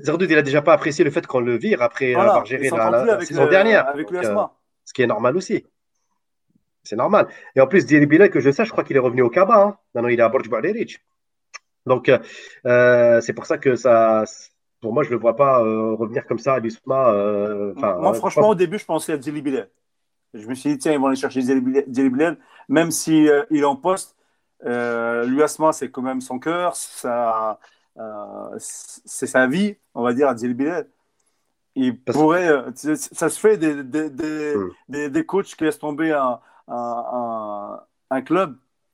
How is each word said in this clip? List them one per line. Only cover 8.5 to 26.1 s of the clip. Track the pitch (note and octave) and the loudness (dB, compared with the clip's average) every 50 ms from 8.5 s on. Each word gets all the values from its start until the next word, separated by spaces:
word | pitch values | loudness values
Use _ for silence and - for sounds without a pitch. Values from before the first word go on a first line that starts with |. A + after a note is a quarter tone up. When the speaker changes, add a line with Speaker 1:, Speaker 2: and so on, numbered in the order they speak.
Speaker 1:
sache, | C3+ - A3 - | 2 2 -2 -2
je | |
crois | - F3 D3+ | -4 -4 -2
qu'il | - C#3 | 0 0
est | C3+ | 2
revenu | B2 B2+ A#2+ B2+ | 2 2 2 2
au | B2 A#2+ | 2 2
Kaba, | - C#4 G3 G#3+ A#3 G3+ | 4 4 4 6 6 6
hein. | G3+ G#3 G3+ - _ _ - | 6 4 0 -6 _ _ -6
Maintenant, | A#2+ A#2 A#2+ | -4 0 0
il | A#2+ A#2 | 2 4
est | |
à | A#2 A2 | 4 4
Borj | B2+ C3 A2 A2 | 2 0 -2 -4
Bouarerich. | A#2+ A2 C3 F3+ G#3+ A#3 - - - - _ _ _ _ _ _ _ _ _ _ - - _ _ _ _ _ | -4 -4 -2 -4 -4 -4 -8 -10 -12 -18 _ _ _ _ _ _ _ _ _ _ -20 -20 _ _ _ _ _
Donc, | A#2+ B2+ B2+ - D3 | -2 -2 2 4 4
euh, | B2+ A#2 - - - - - - - - - | 2 2 2 -4 -20 -20 -20 -20 -18 -6 0
euh, | B2+ B2 B2 B2 B2 B2 A#2+ A#2+ A#2+ A#2 A#2 | 2 4 4 6 6 6 6 6 6 4 4
c'est | A2+ - A2+ | 2 -2 -6
pour | - - | -6 -6
ça | - D#3+ - | -6 -6 -2
que | - C3+ B2 | 0 0 0
ça, | A#2 - B2+ A#2 A2+ A2+ A2 A2 A2 G#2+ - - - - _ _ _ _ _ _ _ | 2 4 4 4 6 6 4 2 2 0 -4 -8 -14 -20 _ _ _ _ _ _ _
pour | - A2 A2+ | -8 -4 -2
moi, | D3 | -2
je | D3+ B2 | -2 -2
le | B2 | -4
vois | A2 A#2 A#2 A#2 | 0 0 0 2
pas, | B2 C#3 C3+ C3 B2 | 2 2 4 4 2
euh, | A2+ A2 A2 A2 A2 A2+ A2 | 2 0 0 -2 -2 -4 -4
revenir | G#2+ A#2 G#2+ A#2 C3+ - | -4 -6 -6 -6 -6 -6
comme | - A#2+ A2 | -4 -6 -4
ça | - C#3+ C3 | -2 -2 -2
à | B2+ | -2
l'usma, | A2+ A2+ A2+ - _ B2+ C3 C3+ C3 A#2+ | -4 -6 -8 -8 _ -4 -2 2 2 2
euh, | G#2 G2+ G2+ G#2 G#2 G2+ G#2 G#2+ G#2 G2+ G2+ G2+ F#2 | 2 2 0 0 0 -2 -2 -4 -4 -6 -6 -6 -6
enfin, | F2+ G#2+ G#2 F2+ F2+ | -4 -2 -2 -2 0
Speaker 2:
Moi, | F#2+ - | 0 0
Speaker 1:
euh, | - | 0
Speaker 2:
franchement, | A3 G#3+ F#3+ - D#3 - | 0 -2 -2 2 4 4
Speaker 1:
pas | G#3+ | 4
Speaker 2:
au | G#3+ | 4
début, | E3+ F#3 D#3+ - - | 2 0 -2 -4 -6
je | - | -6
pensais | - E3 D#3 - - | -6 -6 -4 -4 -6
à | D#3+ C#3 | -8 -6
Djili | A#2+ D3+ D3 D3+ | -6 -8 -8 -6
Bilal. | C3+ D3 C3 A#2 G2 - _ _ _ _ _ _ _ _ _ _ _ _ | -6 -4 -4 -4 -6 -10 _ _ _ _ _ _ _ _ _ _ _ _
Je | - A2 G#2+ A2+ | -20 -16 -12 -10
me | B2+ | -10
suis | B2+ - D3 | -6 -4 -4
dit, | D3 C3+ | -4 -2
tiens, | - E3 | -2 0
ils | D3+ C#3 | 0 0
vont | C3+ C3+ | 0 0
aller | C3+ | 0
chercher | C3 D3 C3 - C3+ | -2 -4 -4 -4 -2
Djili | B2+ B2 C3+ C3 | 0 0 0 0
Bilal, | B2 C3 C3 C#3 C3+ C3+ | 0 0 0 0 -2 -2
Djili | A#2+ C3 C3+ C3 | -2 0 0 2
Bilal, | B2 C3+ D#3+ E3+ D3+ - _ _ _ - _ - | 2 2 0 0 -2 -4 _ _ _ -20 _ 0
même | C#3 D#3 E3+ E3 | 0 2 2 0
si, | - - - D#3+ D#3+ D#3 D3+ D3+ | -2 -4 -2 2 4 4 6 6
euh, | D3 C#3+ D3 - | 4 4 2 0
il | D#3 C#3+ | 0 0
est | C#3+ | 2
en | C#3+ C3+ | 0 0
poste. | C3+ C#3 F3+ F#3 F#3+ - - _ _ _ _ _ _ _ _ _ _ - | -2 -2 -2 -2 -4 -6 -14 _ _ _ _ _ _ _ _ _ _ -8
Euh, | B2 A#2+ A#2+ A#2+ A#2+ A#2 A#2 A#2 A#2 A#2 A#2+ A#2+ | -6 -4 -4 -4 -4 -4 -4 -4 -4 -4 -2 -2
l'usma, | B2+ C3 C#3+ D3+ D3 - - D#3 D#3 | 0 2 2 0 0 0 0 0 0
c'est | - - C3+ A#2+ | 0 -2 -6 -10
quand | - C3 | -8 -8
même | B2 C3 | -8 -6